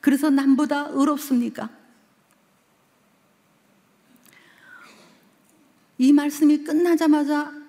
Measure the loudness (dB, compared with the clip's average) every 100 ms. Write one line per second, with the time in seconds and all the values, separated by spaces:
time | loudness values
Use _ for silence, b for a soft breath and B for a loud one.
0 | 0 0 0 0 2 0 0 -4 -6 -2
1 | -2 -2 -4 -4 -4 -8 -16 -16 _ _
2 | _ _ _ _ _ _ _ _ _ _
3 | _ _ _ _ _ _ _ _ _ _
4 | _ _ _ b b b -20 -20 b b
5 | b b _ _ _ _ _ _ _ _
6 | 4 4 2 0 2 2 0 -2 0 2
7 | 2 2 2 -4 -6 -12